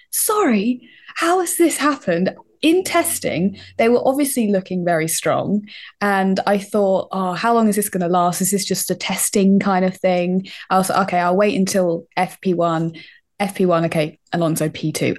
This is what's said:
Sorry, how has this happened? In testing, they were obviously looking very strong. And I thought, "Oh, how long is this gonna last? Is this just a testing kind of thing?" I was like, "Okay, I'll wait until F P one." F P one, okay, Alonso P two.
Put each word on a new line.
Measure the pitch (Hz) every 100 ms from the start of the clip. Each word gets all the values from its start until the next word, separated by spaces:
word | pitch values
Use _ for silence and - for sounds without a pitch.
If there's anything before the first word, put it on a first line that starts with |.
| -
Sorry, | - - 427 320 208 233 247 - - - -
how | 339 370
has | 339 -
this | 330 -
happened? | 294 277 190 170 185 - - -
In | 311 359
testing, | 370 339 330 - 160 156 196 - - -
they | 233
were | 240
obviously | 262 269 277 254 208
looking | 190 190 185
very | 175 160 160
strong. | - 160 131 147 208 208 - - -
And | 202 196 190 190 -
I | 202
thought, | 196 214 196 185 -
"Oh, | 190 185
how | 170 233
long | 233 214
is | 202
this | 202
gonna | 185 175
last? | 180 175 170
Is | 185
this | 196
just | - 185 -
a |
testing | 180 - 190 - 208 190 196
kind | 196 185
of | 190 -
thing?" | 185 180 175 190 190 - -
I | 190
was | 185
like, | 185 190
"Okay, | 180
I'll | 175 185
wait | 208
until | 190 190 196 175 170 - -
F | 180 -
P | 190
one." | 170 170 160 165 165 - - _ -
F | 196 196
P | 185
one, | 165
okay, | 165 165 156 - -
Alonso | 175 165 165 160
P | - 156
two. | - 135